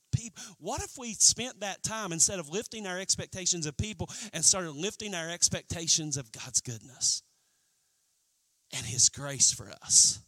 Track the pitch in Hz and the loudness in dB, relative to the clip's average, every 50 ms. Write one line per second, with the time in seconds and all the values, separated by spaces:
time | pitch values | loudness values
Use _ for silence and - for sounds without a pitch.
0 | _ - - - 233 226 - - 240 226 175 - 143 190 269 330 403 - - 277 | _ -4 -4 -4 -4 -4 -14 -16 -18 -18 -16 -10 -6 -6 -4 -4 -6 -8 -10 -10
1 | 247 233 196 - - - - 214 233 254 - 190 208 196 175 - - - 220 220 | -10 -8 0 4 4 4 4 4 -4 -6 -6 -6 -8 -8 -8 -6 -6 -6 -4 -4
2 | 214 180 165 160 - - 202 185 156 139 160 208 240 - - 220 208 185 180 185 | -4 -2 2 2 2 2 2 -4 -6 -4 -4 -6 -6 -6 -10 -8 -6 -6 -6 -6
3 | 190 - - - 175 143 - 190 180 - - 175 151 151 139 - 208 214 208 160 | -2 -4 -4 -4 -4 -10 -8 -6 -2 -2 -2 -2 -2 -6 -4 -6 -6 -6 -6 -8
4 | 180 - - - 226 208 - 165 147 - - 190 175 160 139 143 180 214 - - | -8 -10 -8 -12 -12 -8 -4 2 4 4 4 4 0 -6 -6 -4 -4 -4 -4 -6
5 | 214 208 190 170 160 165 170 170 - - 190 170 - - - 175 170 147 - 165 | -8 -6 -6 -6 -6 -6 -2 0 2 2 2 0 -6 -6 -8 -6 0 0 0 2
6 | 156 151 135 139 131 - - 131 - 127 117 - - 127 117 107 98 135 - - | 0 -2 -4 -6 -6 -10 -12 -14 -10 -4 -4 -4 -4 -4 -10 -10 -12 -16 -10 -2
7 | - - - - _ _ _ _ _ _ _ _ _ _ _ _ _ _ _ _ | -2 0 0 -2 _ _ _ _ _ _ _ _ _ _ _ _ _ _ _ _
8 | _ _ _ _ _ _ _ _ _ _ _ _ _ - - 131 123 117 117 135 | _ _ _ _ _ _ _ _ _ _ _ _ _ -12 -10 -10 -8 -4 2 4
9 | - - - 127 139 143 139 123 - - - - 104 98 85 - - - - - | 4 4 4 0 -8 -4 2 4 4 4 4 2 -6 -12 -14 -10 0 6 8 8
10 | - - - - - | 8 8 6 0 -8